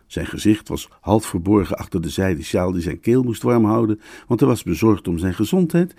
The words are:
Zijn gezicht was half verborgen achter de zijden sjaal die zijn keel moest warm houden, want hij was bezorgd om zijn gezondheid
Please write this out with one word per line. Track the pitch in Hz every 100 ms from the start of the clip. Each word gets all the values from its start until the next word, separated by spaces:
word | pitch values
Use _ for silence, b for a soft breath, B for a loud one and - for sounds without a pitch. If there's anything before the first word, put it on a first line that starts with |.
| _
Zijn | - 69
gezicht | 67 104 107 -
was | 73 - b
half | - 107 -
verborgen | 90 90 104 85 -
achter | - 92
de | 82
zijden | - 95 76
sjaal | - 101 90
die | 90
zijn | 80 82
keel | 113 127
moest | 123 107
warm | 120 120 107
houden, | 117 110 107 B B -
want | 117
hij | 143
was | 117
bezorgd | - 82 113 101 92
om | 82
zijn | 92
gezondheid | 90 104 185 170 170 175